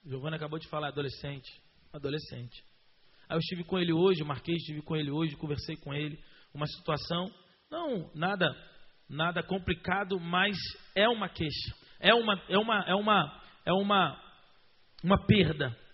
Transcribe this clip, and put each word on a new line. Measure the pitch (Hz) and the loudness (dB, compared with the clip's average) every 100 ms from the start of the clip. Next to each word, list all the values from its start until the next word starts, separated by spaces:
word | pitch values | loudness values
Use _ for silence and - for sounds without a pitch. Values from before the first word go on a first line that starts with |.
Giovana | 151 131 147 160 | -10 -8 -8 -6
acabou | 151 160 | -6 -8
de | - | -6
falar, | 151 147 | -6 -4
adolescente, | 135 139 - 143 139 - - _ _ _ | -4 -6 -6 -10 -10 -14 -20 _ _ _
adolescente. | 151 139 151 - - 120 - - _ _ _ _ _ - | -10 -6 -6 -8 -14 -14 -16 -20 _ _ _ _ _ -4
Aí | 165 | -4
eu | |
estive | 160 175 | -2 -6
com | 160 185 | -4 -2
ele | 175 | 2
hoje, | 160 190 175 | 4 4 4
marquei, | 151 135 - | -2 -6 -4
estive | 170 - 151 | -4 -4 -10
com | - 156 | -6 -4
ele | 147 | -2
hoje, | 143 160 156 | -2 -2 -4
conversei | 156 147 - 156 | -6 -6 -6 -10
com | 143 | -8
ele, | 143 151 151 - - _ | -6 -6 -8 -18 -20 _
uma | 143 151 | -6 -6
situação, | - - 147 - 170 185 - _ _ _ | -6 -4 -4 -2 -4 -4 -10 _ _ _
não, | 311 330 220 151 | -6 -4 -4 -6
nada, | 151 175 202 165 127 - - - _ _ | -4 -2 2 0 0 -18 -20 -20 _ _
nada | 139 170 175 | -4 -2 -2
complicado, | 165 190 180 175 - 190 196 190 | -2 -4 -2 -4 0 -2 0 -4
mas | 170 175 202 180 - - - | 0 2 2 0 -8 -12 -6
é | 185 214 | 2 4
uma | 233 190 | 2 -4
queixa, | - 160 - - - - - | -4 -4 -4 -10 -12 -20 2
é | 180 | 6
uma, | 233 220 196 - | 6 4 -2 2
é | 185 | 2
uma, | 226 208 | 4 0
é | 175 | 2
uma, | 190 214 202 151 - - - - | 0 4 4 2 -6 -20 -8 0
é | |
uma, | 185 202 202 160 123 - - _ _ _ _ _ - | 0 4 4 2 -2 -18 -20 _ _ _ _ _ -6
uma | 170 196 - | 2 4 8
perda. | 214 156 151 135 117 - | 6 6 2 -4 -6 -16